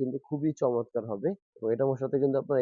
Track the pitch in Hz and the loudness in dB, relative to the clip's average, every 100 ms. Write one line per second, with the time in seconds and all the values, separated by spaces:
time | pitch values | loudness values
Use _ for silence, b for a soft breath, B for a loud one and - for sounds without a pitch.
0 | 131 135 - 147 156 147 131 117 117 120 | -2 -4 -6 -2 -2 0 0 0 -2 -6
1 | 113 101 147 196 _ - 113 117 135 131 | -4 -4 -2 -4 _ -6 -2 2 2 0
2 | 135 135 139 135 127 135 | 0 2 2 2 2 0